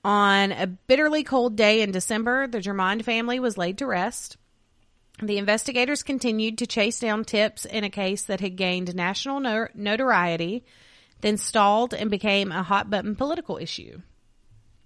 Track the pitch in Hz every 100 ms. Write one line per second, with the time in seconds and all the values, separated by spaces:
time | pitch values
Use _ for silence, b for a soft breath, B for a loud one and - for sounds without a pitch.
0 | 202 208 202 196 196 139 185 185 - 269
1 | 302 302 - 262 240 214 214 220 208 185
2 | - 220 226 262 277 226 190 196 185 214
3 | 220 226 233 254 254 202 175 196 269 185
4 | 196 - - - _ _ _ _ _ _
5 | _ - 214 202 202 220 - 247 247 294
6 | - 269 247 220 220 220 240 - 214 -
7 | 233 214 220 214 214 - - 220 208 208
8 | 190 196 - 196 196 185 185 180 180 180
9 | 175 196 269 277 269 220 226 - 208 220
10 | 262 202 175 165 170 233 b b b b
11 | b b 214 214 - 226 202 208 240 -
12 | 214 202 214 202 196 170 175 196 208 202
13 | 196 202 277 339 - 180 165 - - 64
14 | - _ _ _ _ - _ _